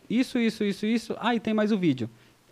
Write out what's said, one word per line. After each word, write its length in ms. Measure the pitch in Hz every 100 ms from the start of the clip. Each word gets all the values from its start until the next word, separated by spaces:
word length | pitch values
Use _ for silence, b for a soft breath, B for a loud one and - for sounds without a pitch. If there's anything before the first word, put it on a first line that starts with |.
| -
isso, 280 | 220 262 247
isso, 240 | 226 -
isso, 220 | 208 190 214
isso, 300 | 233 - -
ah, 140 | 233
e 60 | 240
tem 140 | 226
mais 180 | 214 214
o 60 | 214
vídeo. 320 | 175 127 113 - b b _